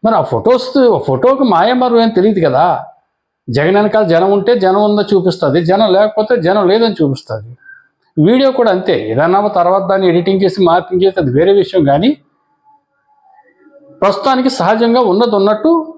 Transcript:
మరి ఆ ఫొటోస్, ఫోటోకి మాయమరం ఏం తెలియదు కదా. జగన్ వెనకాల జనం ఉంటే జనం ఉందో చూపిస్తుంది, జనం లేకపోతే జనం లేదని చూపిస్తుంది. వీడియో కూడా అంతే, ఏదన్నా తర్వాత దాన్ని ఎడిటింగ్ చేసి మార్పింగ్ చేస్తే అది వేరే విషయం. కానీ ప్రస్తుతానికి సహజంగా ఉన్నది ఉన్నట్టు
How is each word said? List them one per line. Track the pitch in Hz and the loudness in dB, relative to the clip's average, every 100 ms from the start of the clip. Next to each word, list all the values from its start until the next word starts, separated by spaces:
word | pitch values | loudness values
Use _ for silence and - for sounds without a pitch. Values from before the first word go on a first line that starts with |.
మరి | 220 | 0
ఆ | 220 | -2
ఫొటోస్, | 139 117 220 247 254 285 247 170 - | -2 -2 0 0 0 0 2 2 -2
ఫోటోకి | - 247 269 | -2 0 0
మాయమరం | 262 170 202 247 247 233 | 0 2 0 0 0 0
ఏం | 226 | 0
తెలియదు | 220 202 196 160 | 0 0 0 0
కదా. | 131 175 135 - _ _ _ _ _ - | 0 0 -2 -8 _ _ _ _ _ -6
జగన్ | 117 156 | -2 0
వెనకాల | 196 208 214 | 0 0 0
జనం | 196 165 190 | 2 0 2
ఉంటే | 202 196 240 | 0 0 0
జనం | 190 196 | 2 2
ఉందో | 208 208 | 0 0
చూపిస్తుంది, | 202 196 180 - 147 147 | 0 0 0 -2 -2 0
జనం | 165 196 220 | 0 0 2
లేకపోతే | 185 214 214 214 240 | 2 0 -2 -2 -2
జనం | 165 202 185 | 0 0 0
లేదని | 208 233 190 | 0 0 0
చూపిస్తుంది. | 151 127 - 110 113 123 - - _ _ _ - | -2 -4 -8 -12 -12 -20 -20 -20 _ _ _ 0
వీడియో | 156 254 269 | 2 2 0
కూడా | 262 226 | 0 0
అంతే, | 185 185 139 107 | 0 -2 -4 -2
ఏదన్నా | 117 165 190 208 | -2 0 0 0
తర్వాత | 185 175 190 | 0 0 0
దాన్ని | 190 190 185 | 0 0 0
ఎడిటింగ్ | 170 175 190 | 0 0 0
చేసి | 190 185 | -2 0
మార్పింగ్ | 180 175 180 180 | 0 0 -2 -2
చేస్తే | 190 185 | 0 0
అది | 143 | -2
వేరే | 127 175 | 0 2
విషయం. | 202 180 185 | 2 0 0
కానీ | 143 143 220 302 _ _ _ _ _ _ _ _ 831 855 _ _ _ _ _ - _ - | 0 2 0 -2 _ _ _ _ _ _ _ _ _ _ _ _ _ _ _ -20 _ -4
ప్రస్తుతానికి | 196 202 277 262 254 | -2 0 0 0 0
సహజంగా | 254 202 220 233 240 | 0 0 2 2 2
ఉన్నది | 233 190 226 208 | 2 0 0 2
ఉన్నట్టు | 196 214 311 330 311 | 0 0 0 0 -2